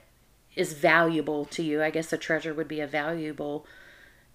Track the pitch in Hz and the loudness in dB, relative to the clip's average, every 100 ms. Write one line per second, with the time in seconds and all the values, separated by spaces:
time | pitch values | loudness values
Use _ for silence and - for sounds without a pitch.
0 | _ _ _ _ _ - 170 147 170 160 | _ _ _ _ _ -4 -4 2 6 6
1 | 165 160 143 147 147 - 160 151 156 160 | 6 2 0 -2 -4 -4 -2 0 0 0
2 | 165 160 - 156 160 151 151 151 143 147 | -2 -2 0 -2 -2 -6 -6 -6 -4 -2
3 | 147 170 151 151 147 147 - - - - | -2 -4 -6 -6 -6 -6 -10 -20 -20 -20
4 | - - _ | -20 -20 _